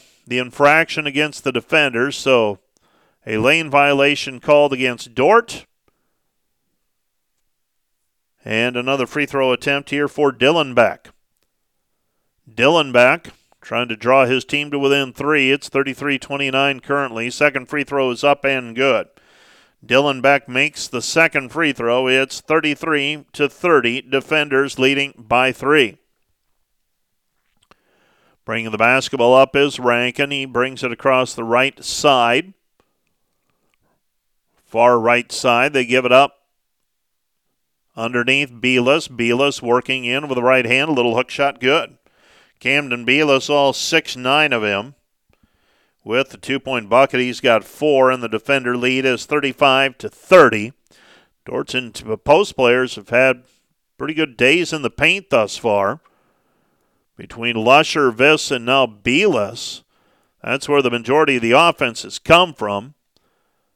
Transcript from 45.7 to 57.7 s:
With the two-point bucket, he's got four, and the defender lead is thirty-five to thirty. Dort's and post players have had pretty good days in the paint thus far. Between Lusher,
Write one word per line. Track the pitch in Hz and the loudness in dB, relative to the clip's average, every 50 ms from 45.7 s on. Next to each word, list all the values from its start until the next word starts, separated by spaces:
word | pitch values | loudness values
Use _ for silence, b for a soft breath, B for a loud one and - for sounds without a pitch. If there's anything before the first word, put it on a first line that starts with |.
| _ _ _ _ _ _ | _ _ _ _ _ _
With | - 104 110 127 135 - | -8 -4 -2 -2 -2 -4
the | - 98 | -8 -14
two-point | - - 135 135 - 131 131 120 107 98 | -8 -6 -6 -6 -6 -6 -6 -6 -2 2
bucket, | 113 127 135 131 - 127 | 4 4 4 4 2 -2
he's | 127 123 120 - | -4 -4 -4 -2
got | - 127 113 110 98 | 0 2 2 2 0
four, | - - - 147 151 143 135 131 127 | -4 -8 -4 0 2 2 4 4 2
and | 131 127 | 2 -2
the | 120 110 | -4 -6
defender | 110 107 - - 139 135 123 120 120 123 | -6 -6 -4 -2 -2 -2 -2 -4 -4 -2
lead | 120 127 131 131 131 | -2 -2 -2 -2 -2
is | 131 123 113 - | -2 -2 -4 -4
thirty-five | - 147 151 139 135 127 - 147 139 131 135 139 135 127 - | -4 -4 -2 -2 -4 -2 0 2 2 2 2 0 -2 -4 -8
to | - 139 | -14 -14
thirty. | - _ _ - 185 180 151 120 110 104 104 120 - _ b b b b b b b b b b b _ - | -14 _ _ 4 6 8 8 6 4 0 -4 -8 -12 _ b b b b b b b b b b b _ -14
Dort's | - - 127 143 - - | -10 -8 -8 -6 -6 -6
and | 127 127 113 - - - 107 110 101 - | -8 -8 -8 -12 -14 -10 -10 -10 -4 0
post | 139 147 180 208 - - | 2 2 2 2 -2 -2
players | - 131 120 123 127 127 123 - | 0 2 2 2 2 0 -4 -8
have | - 98 - | -12 -6 -2
had | 117 123 131 131 127 123 _ _ _ _ _ _ _ _ _ _ _ - | 0 2 2 2 0 -2 _ _ _ _ _ _ _ _ _ _ _ -12
pretty | 139 147 160 | -10 -8 -4
good | 151 160 143 117 104 | -4 -4 -4 -2 0
days | 120 131 156 180 165 - | 2 2 2 2 0 -4
in | 160 156 | -6 -6
the | 135 113 | -6 -6
paint | - - 143 160 185 196 190 - | -4 -2 -2 -2 -2 -2 -2 0
thus | 139 117 107 98 - - | 0 0 0 0 -4 -6
far. | - 117 104 101 98 101 123 156 _ _ _ _ _ _ _ _ _ _ _ _ _ _ _ _ _ _ _ _ _ _ _ | -2 0 0 0 0 -2 -4 -6 _ _ _ _ _ _ _ _ _ _ _ _ _ _ _ _ _ _ _ _ _ _ _
Between | - - - - 113 117 120 117 | -20 -20 -18 -12 -6 -4 -4 -2
Lusher, | 113 110 123 | 0 4 6